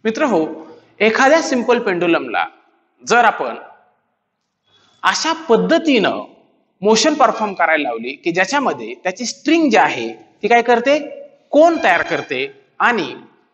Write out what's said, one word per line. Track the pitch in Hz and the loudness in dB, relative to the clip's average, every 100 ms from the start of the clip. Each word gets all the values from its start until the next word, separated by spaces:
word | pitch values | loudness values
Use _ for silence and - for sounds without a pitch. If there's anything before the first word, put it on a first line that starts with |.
मित्र | 220 220 | -4 -2
हो, | 302 180 156 - - - _ _ | 0 0 -2 -8 -18 -20 _ _
एखाद्या | 214 220 269 320 | -2 2 2 2
simple | - 254 233 240 | 0 -4 0 0
पेंडुलमला | 226 175 175 160 131 92 82 _ _ _ _ _ | 0 -2 0 0 -2 -4 -4 _ _ _ _ _
जर | 123 233 | 0 2
आपण | 220 - 131 104 - - _ _ _ _ _ _ _ _ _ _ _ _ | 2 0 -8 -8 -16 -20 _ _ _ _ _ _ _ _ _ _ _ _
अशा | 185 196 311 320 - | -4 -2 -4 -6 0
पद्धतीनं | 220 180 330 330 247 160 101 - _ _ _ _ _ | 0 2 0 2 2 2 -2 -10 _ _ _ _ _
motion | 196 220 311 | 2 2 2
perform | 294 233 208 214 | 2 2 2 -6
करायला | 175 165 160 135 | -2 0 0 -2
लावली | 113 123 139 | -6 -10 -8
की | 175 | -4
ज्याच्यामध्ये | 170 185 285 233 131 110 123 | -2 0 0 -2 -4 -10 -8
त्याची | 180 185 240 | -8 -8 -12
string | - - 330 302 | -6 0 2 4
जी | 208 | 4
आहे | 151 127 113 113 - _ | 2 -2 -8 -10 -20 _
ती | 202 | 2
काय | 233 | 2
करते, | 202 233 247 302 - - - _ _ | 4 0 2 -2 -2 -16 -20 _ _
कोन | - 349 320 | 4 4 4
तयार | 214 170 151 | 2 2 0
करते | 151 139 131 139 - _ _ | -4 -4 -6 -6 -10 _ _
आणि | 214 233 135 113 - _ _ | -2 0 -4 -10 -20 _ _